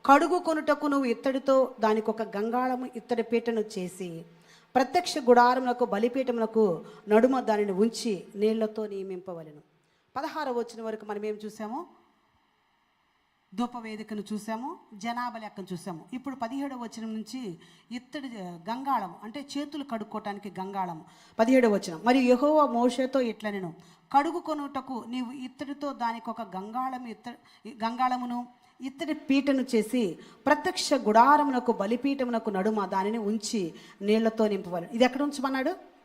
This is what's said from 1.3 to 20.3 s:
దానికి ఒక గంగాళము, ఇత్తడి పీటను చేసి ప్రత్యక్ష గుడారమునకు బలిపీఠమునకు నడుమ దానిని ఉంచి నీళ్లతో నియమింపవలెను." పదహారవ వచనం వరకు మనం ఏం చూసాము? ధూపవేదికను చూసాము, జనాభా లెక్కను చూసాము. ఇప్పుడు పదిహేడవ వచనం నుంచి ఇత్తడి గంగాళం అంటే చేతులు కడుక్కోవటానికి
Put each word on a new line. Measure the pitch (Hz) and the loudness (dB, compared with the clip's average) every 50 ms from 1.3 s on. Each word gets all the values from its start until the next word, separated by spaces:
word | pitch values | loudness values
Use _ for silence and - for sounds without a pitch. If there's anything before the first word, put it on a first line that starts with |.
| 254 269 269 277 269 262 262 247 - - | -2 0 2 4 4 4 4 2 0 0
దానికి | 214 214 214 220 214 - | 2 2 2 2 0 -2
ఒక | 220 220 | -4 -4
గంగాళము, | 220 202 190 196 214 226 233 247 254 254 254 247 254 254 - | -6 -6 -4 -4 -4 -2 -2 0 0 0 -2 -4 -6 -10 -10
ఇత్తడి | 233 - - 240 226 | -12 -6 -4 -2 -2
పీటను | 226 226 240 233 233 240 226 220 | -2 0 -2 0 0 0 -2 -2
చేసి | 208 214 - 190 180 175 - - 190 175 165 165 170 - - _ _ _ - _ _ _ _ | -4 -4 -6 -8 -8 -8 -8 -10 -10 -10 -10 -12 -14 -18 -20 _ _ _ -20 _ _ _ _
ప్రత్యక్ష | 254 269 269 - 359 349 - - 311 | 2 2 4 2 0 0 0 -6 -2
గుడారమునకు | 254 233 240 240 240 247 254 262 262 247 240 247 247 | 6 8 8 8 8 6 4 2 0 -2 0 0 0
బలిపీఠమునకు | 202 196 202 226 247 247 269 262 254 233 233 220 220 226 220 220 196 165 151 - - - - - 202 | -2 0 0 0 0 0 -2 -2 -2 0 -2 -2 0 2 2 4 4 2 -2 -8 -16 -20 -18 0 4
నడుమ | 208 220 233 262 269 254 | 6 6 6 6 4 0
దానిని | - 202 214 208 208 202 | 0 0 0 0 0 0
ఉంచి | 185 180 214 233 226 - - 240 202 170 - - - | 2 2 2 0 0 -4 -4 -4 -4 -4 -6 -12 -4
నీళ్లతో | 202 208 220 220 226 220 214 214 220 214 | 0 0 2 2 2 -2 -4 -4 -8 -8
నియమింపవలెను." | 202 202 196 190 190 185 180 180 190 175 165 160 156 151 151 _ _ _ _ _ _ _ _ _ _ _ | -6 -8 -10 -8 -8 -10 -10 -10 -12 -12 -12 -14 -16 -20 -20 _ _ _ _ _ _ _ _ _ _ _
పదహారవ | 247 294 302 - 311 302 269 240 240 | -8 -8 -6 -6 -6 -4 -2 -2 -4
వచనం | 226 233 226 220 226 | -4 -6 -8 -10 -8
వరకు | 220 214 214 214 | -8 -8 -8 -8
మనం | 208 208 208 208 | -8 -8 -6 -6
ఏం | 214 214 202 214 | -6 -6 -6 -10
చూసాము? | 208 208 - 214 214 233 302 359 - - _ _ _ _ _ _ _ _ _ _ _ _ _ _ _ _ _ _ _ _ _ _ _ _ _ _ _ _ _ _ _ 190 | -14 -10 -10 -10 -8 -8 -10 -10 -12 -20 _ _ _ _ _ _ _ _ _ _ _ _ _ _ _ _ _ _ _ _ _ _ _ _ _ _ _ _ _ _ _ -6
ధూపవేదికను | 196 247 240 - 240 226 220 220 208 214 214 220 208 202 - | -6 -6 -6 -6 -10 -10 -10 -12 -12 -10 -10 -10 -10 -8 -8
చూసాము, | 214 208 208 226 220 226 247 294 339 - _ _ 220 | -8 -8 -6 -8 -8 -8 -8 -10 -12 -12 _ _ -18
జనాభా | 202 208 233 240 240 247 247 226 226 | -10 -8 -8 -6 -6 -6 -8 -8 -10
లెక్కను | 220 208 - - 185 - | -14 -12 -12 -14 -12 -10
చూసాము. | 185 165 - 196 170 156 - - | -10 -10 -10 -10 -12 -12 -12 -12
ఇప్పుడు | - 254 254 285 262 269 | -12 -10 -10 -10 -8 -8
పదిహేడవ | 233 226 254 277 285 277 254 | -8 -6 -6 -6 -6 -8 -8
వచనం | 247 240 214 - 226 220 220 220 | -10 -12 -12 -12 -10 -10 -8 -8
నుంచి | 220 208 - - 262 254 196 165 165 - - _ _ _ _ | -10 -10 -10 -12 -10 -10 -10 -12 -14 -18 -20 _ _ _ _
ఇత్తడి | 226 247 247 _ - 302 262 262 233 208 | -14 -14 -14 _ -12 -12 -10 -10 -12 -10
గంగాళం | 185 180 175 170 165 202 233 262 269 277 269 233 196 175 170 - | -12 -12 -12 -12 -8 -8 -8 -6 -2 -2 -2 -2 -2 -6 -10 -14
అంటే | 202 220 220 294 277 285 - 285 | -16 -12 -12 -12 -12 -8 -8 -8
చేతులు | 294 294 294 294 277 | -8 -8 -8 -10 -8
కడుక్కోవటానికి | 277 233 220 208 214 - 214 208 214 | -6 -8 -8 -8 -8 -8 -8 -6 -6